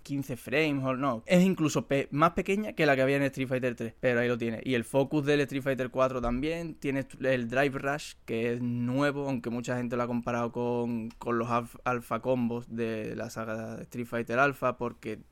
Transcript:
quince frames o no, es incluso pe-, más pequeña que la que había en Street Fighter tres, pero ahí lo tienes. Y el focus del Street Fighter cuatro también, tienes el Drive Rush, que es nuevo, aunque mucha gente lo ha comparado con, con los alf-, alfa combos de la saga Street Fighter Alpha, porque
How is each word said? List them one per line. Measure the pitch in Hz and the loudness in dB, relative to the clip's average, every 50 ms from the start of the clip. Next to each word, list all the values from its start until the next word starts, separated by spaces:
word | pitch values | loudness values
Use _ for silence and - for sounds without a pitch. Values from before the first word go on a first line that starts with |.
| - | -10
quince | - 143 139 135 - 127 | -6 -4 -4 -4 -4 -6
frames | - - 135 131 151 160 151 143 139 131 | -8 -6 -2 0 2 2 2 2 0 0
o | 131 131 | 0 -2
no, | 123 139 139 120 113 - | 0 0 -2 -2 -2 0
es | - 185 180 180 | 4 6 6 6
incluso | 190 175 - 160 143 - 143 120 | 6 4 4 2 2 2 0 0
pe-, | - 139 139 - - | 2 0 0 0 0
más | - 143 160 175 170 | 2 4 4 4 4
pequeña | 202 180 - 196 208 214 214 - | 2 0 0 0 -2 -2 -4 0
que | - 160 | 2 4
la | 147 139 | 4 6
que | 131 131 | 6 4
había | 135 139 | 4 4
en | 139 139 | 4 2
Street | 135 - 135 131 127 | 0 0 -2 -4 -2
Fighter | 131 127 127 127 117 | -2 0 0 0 -2
tres, | - 117 113 - - | -2 -6 -8 -6 0
pero | - 127 120 120 | 2 2 4 4
ahí | 120 120 | 4 2
lo | 123 | 2
tienes. | 117 117 117 113 107 - | 0 0 -2 -2 -4 -2
Y | 131 127 | 0 0
el | 117 113 | 0 0
focus | - - 135 139 131 151 151 139 | 2 2 2 2 2 2 0 2
del | 143 147 147 143 | 4 4 2 2
Street | 131 135 139 131 | 0 -2 -4 0
Fighter | 139 135 120 131 123 | 0 0 0 -2 -2
cuatro | 123 131 131 127 131 127 | 2 2 2 2 2 0
también, | 120 117 120 127 139 156 165 170 170 160 151 | 0 0 0 0 0 -2 -4 -4 -6 -8 -10
tienes | - - 143 135 139 135 - - - | -6 -4 -2 -2 -2 -4 -4 -8 -2
el | 131 127 135 123 120 117 | 0 2 2 2 0 0
Drive | 120 131 143 143 131 135 | 2 2 2 2 2 -2
Rush, | 117 139 143 156 - - - _ - | -2 -2 -4 -4 -6 -10 -16 _ -8
que | - 117 113 117 120 120 | -6 -4 -2 0 0 -2
es | 123 | -2
nuevo, | 123 120 120 120 120 123 127 135 143 143 139 143 143 139 | -2 -2 -2 0 0 0 2 2 2 2 0 -2 -2 -2
aunque | 135 117 - 120 | -4 -2 -2 -4
mucha | 113 123 117 127 127 | -4 -4 -2 -2 -2
gente | 123 123 117 123 | -2 -2 -2 0
lo | 120 120 | -2 -2
ha | 120 | 0
comparado | 120 120 117 120 123 120 120 117 - | -2 -2 -2 -2 -2 0 -2 -2 -2
con, | 120 120 120 120 120 120 120 120 113 110 113 - - | -2 -2 0 0 0 0 -2 -2 -4 -6 -8 -10 -8
con | - 120 120 117 | -4 0 0 0
los | 113 120 | 0 2
alf-, | 117 120 120 120 - - - | 0 0 -2 -2 -12 -6 -2
alfa | 131 123 120 120 - 117 113 | -2 -2 -2 -2 -4 -6 -4
combos | - 127 131 127 120 117 117 120 117 - | 0 0 2 2 2 0 -2 -4 -8 -8
de | 113 117 117 113 110 110 110 117 113 | -6 -4 -2 -2 -2 -4 -6 -6 -6
la | 110 110 117 | -6 -8 -8
saga | - 113 113 113 110 113 113 110 113 113 - | -6 -8 -6 -6 -6 -6 -6 -8 -10 -12 -12
Street | - - 120 120 | -10 -8 -8 -8
Fighter | - - 117 117 - 117 127 | -4 -4 -6 -4 -2 2 2
Alpha, | 139 143 131 - 135 127 123 | 4 2 2 0 -2 -2 -2
porque | - 120 117 117 - - 113 107 - - - | -2 -6 -6 -6 -8 -10 -10 -10 -10 -12 -20